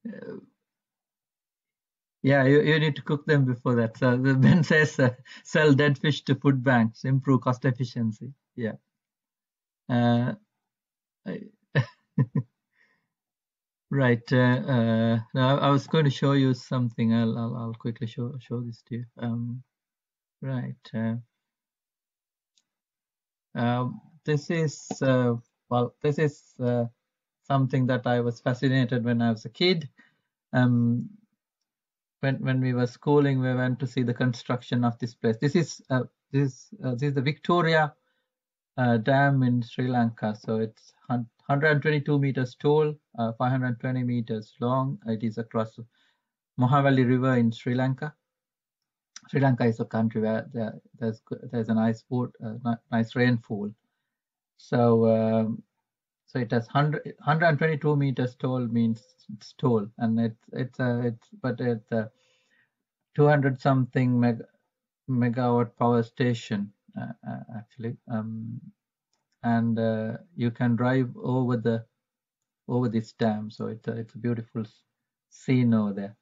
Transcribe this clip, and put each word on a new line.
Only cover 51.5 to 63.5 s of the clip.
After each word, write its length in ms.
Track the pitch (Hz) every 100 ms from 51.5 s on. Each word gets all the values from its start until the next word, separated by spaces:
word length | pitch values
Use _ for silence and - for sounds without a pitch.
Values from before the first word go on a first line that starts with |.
there's 180 | 120 110
a 40 |
nice 300 | 110 113 113 _
water, 240 | 123 120 _
uh, 100 | 110 113 120
ni-, 120 | 117 _
nice 240 | 117 113 127
rainfall. 560 | 123 120 - 107 104 - _ _ _ _ _ _ _ _
So, 500 | - 123 120 113 113
um, 560 | 110 110 113 110 117 - _ _ _ _ _ _
so 140 | 131
it 120 | 117
has 160 | 123 117
hundred, 460 | - 147 151 - -
hundred 260 | - 160 170
and 100 | 147
twenty-two 380 | 160 151 151 147
meters 400 | 139 131 120 -
tall 320 | 131 127 123
means 340 | 117 117 113 _ _ _
it's 200 | 107 -
tall, 340 | - 120 113 101 -
and 220 | 117 113
it's, 240 | 113 113 -
it's 260 | - 127 -
a, 280 | 127 120 123
it's, 200 | 113 _ -
but 180 | 131 117
it's 320 | 123 113 _
a 180 | 113 110 _ _ _ _ _ _ _ _ _ _ -
two 120 | 147
hundred 340 | 147 135